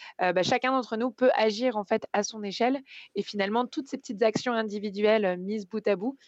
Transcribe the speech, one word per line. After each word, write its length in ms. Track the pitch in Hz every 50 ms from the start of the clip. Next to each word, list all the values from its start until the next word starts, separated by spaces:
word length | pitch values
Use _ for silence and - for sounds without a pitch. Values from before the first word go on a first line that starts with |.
| - - - -
euh, 140 | 180 180 175
bah, 80 | 185 180
chacun 300 | - 254 247 - 254 262
d'entre 260 | 262 240 - 226 220
nous 120 | 240 262
peut 200 | 214 - 254 254 -
agir, 440 | - 220 220 208 208 247 254 220 214
en 60 | 202
fait, 220 | - 220 220 - - -
à 100 | 202 202
son 200 | - - 220 208
échelle. 360 | 202 180 - 226 254 269 277 269 - - - - - -
Et 80 | 202 196
finalement, 420 | - - 202 196 196 214 233 247
toutes 240 | 240 - 320 269 -
ces 80 | -
petites 260 | 262 - - 226 190 233
actions 300 | 220 214 - - 254 240
individuelles, 720 | 226 220 214 202 214 196 214 190 202 208 208 220 220 208
euh, 120 | 185 180 180
mises 280 | 185 196 214 220 196
bout 220 | - - 214 202 208
à 80 | 202
bout, 220 | 180 196 254 277 - _